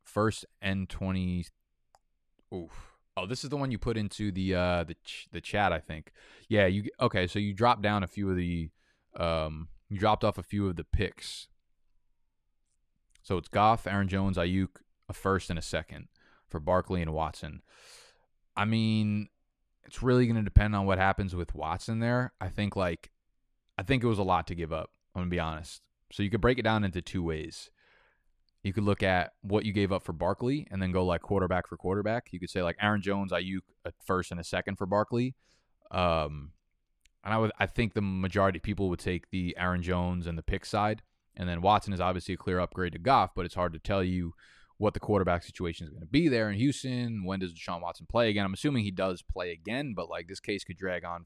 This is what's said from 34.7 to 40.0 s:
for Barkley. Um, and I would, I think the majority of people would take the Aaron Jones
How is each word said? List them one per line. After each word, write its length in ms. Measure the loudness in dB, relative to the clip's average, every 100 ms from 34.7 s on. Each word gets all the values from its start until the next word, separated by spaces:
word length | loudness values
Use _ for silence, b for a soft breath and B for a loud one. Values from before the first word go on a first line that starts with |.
| -4
for 100 | 0
Barkley. 480 | 2 2 0 -2 -6 _ _ _ _ -6
Um, 600 | 0 2 2 0 -6 -12 -18 _ _ _ _ _ _
and 100 | -2
I 40 | 0
would, 140 | 0 0
I 80 | -2
think 260 | 0 -2
the 80 | 0
majority 560 | -2 0 0 4 4 2
of 60 |
people 260 | -4 -2 0
would 100 | 0
take 300 | -2 -4 -4
the 260 | -4 -4 -2
Aaron 260 | 0 0
Jones 420 | 0 0